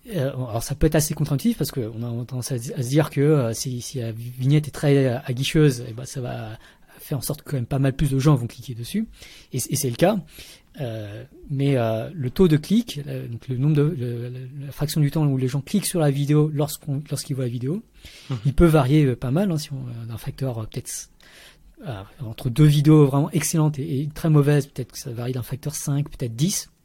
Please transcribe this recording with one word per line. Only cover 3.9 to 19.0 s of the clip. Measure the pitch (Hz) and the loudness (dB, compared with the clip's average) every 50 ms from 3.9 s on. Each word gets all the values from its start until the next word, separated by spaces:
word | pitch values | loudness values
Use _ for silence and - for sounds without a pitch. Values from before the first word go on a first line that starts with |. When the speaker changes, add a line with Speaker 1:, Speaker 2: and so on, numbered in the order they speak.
| - 131 | -8 -6
Speaker 1:
la | 113 113 | -6 -6
vignette | 110 113 117 123 123 127 127 135 147 156 151 | -8 -8 -10 -12 -8 -2 2 4 4 2 2
est | 139 | -2
très, | - - - 147 143 139 131 | -8 -2 2 4 4 4 4
euh, | 131 117 131 - | 2 0 -2 -4
aguicheuse, | - 127 120 139 - - 160 151 147 127 120 120 | -6 -4 -2 -4 0 4 6 6 6 4 2 -6
eh | 123 110 | -10 -10
ben, | 117 127 | -12 -12
ça | - - 139 | -10 -10 -8
va | 123 123 123 120 117 110 110 - - - _ _ - _ - - | -8 -6 -8 -8 -10 -12 -14 -16 -20 -20 _ _ -20 _ -20 -20
faire | - - 151 | -8 -6 -6
en | 123 | -6
sorte | 107 - - - | -4 -6 -8 -8
que | - - | -6 -6
quand | 147 | -4
même | 131 117 | -4 -4
pas | - 147 131 | -2 0 0
mal | 139 139 131 | 2 0 2
plus | - 160 135 | 2 0 2
de | 131 135 | 2 2
gens | 127 156 151 | 4 4 4
vont | 123 117 | 4 2
cliquer | 113 - - 113 - 123 | -4 -10 -12 -14 -14 -12
dessus. | 113 117 - - 202 220 - - - - - - - - _ - | -10 -10 -6 -4 -4 -4 -4 -8 -20 -20 -20 -20 -20 -18 _ -6
Et, | |
et | 131 - - - | -6 -4 -2 -4
c'est | 147 - 127 | -2 -2 -2
le | 117 | 2
cas. | - 170 180 226 196 - - - - - - - - _ _ _ - | 4 4 4 4 0 -4 -8 -18 -20 -20 -20 -20 -20 _ _ _ -8
Euh, | 143 117 110 110 107 101 104 113 123 - - - - 147 | -8 -8 -6 -8 -10 -10 -12 -14 -16 -18 -20 -20 -10 -8
mais, | 147 135 139 139 139 | -4 0 2 2 2
euh, | 127 117 113 110 110 123 135 180 | 2 2 2 0 -2 -4 -6 -8
le | 170 131 127 | -6 -6 -4
taux | - - 190 | 4 4 6
de | 175 156 | 6 6
clic, | 147 156 - 196 233 233 - - 147 143 | 4 2 2 2 2 2 0 -10 -10 -10
euh, | 147 135 131 131 | -8 -8 -8 -8
donc | 123 117 113 - - | -10 -12 -12 -8 -6
le | 127 | -2
nombre | 120 135 151 156 | 0 2 2 4
de, | 143 | 4
le, | 143 147 185 135 120 123 120 120 120 123 | 2 2 0 -2 -4 -6 -6 -6 -8 -10
le, | 123 127 131 127 139 143 139 | -12 -12 -14 -14 -14 -14 -14
la | 143 | -14
fraction | 127 - 151 147 - 160 | -6 -4 -4 -2 2 2
du | 147 139 | 2 2
temps | - 160 156 | 2 2 2
où | 143 135 | 2 2
les | 131 131 127 | 0 0 0
gens | 135 143 | -2 -4
cliquent | - - - 202 - | -4 -2 -2 -2 -2
sur | - - 175 | 0 0 2
la | 151 147 | 2 2
vidéo | 135 139 143 139 147 151 151 156 151 | 2 0 2 2 4 4 4 2 0
lorsqu'on, | 139 151 147 - - - 151 139 139 156 - | -2 -2 -2 -4 -10 -6 -6 -6 -6 -4 -6
lorsqu'ils | 147 131 - - 139 | -8 -8 -6 -6 -6
voient | 127 131 | -4 -4
la | 120 | -4
vidéo, | 120 123 120 131 170 220 - _ _ - - - - - - - | -4 -4 -4 -4 -4 -6 -8 _ _ -20 -20 -20 -20 -20 -10 -8
Speaker 2:
Mhm. | 135 110 - | -8 -2 -2
Speaker 1:
il | 143 - | 0 4
peut | - 175 | 6 6
varier, | 165 156 156 127 123 147 156 | 8 8 6 4 6 4 4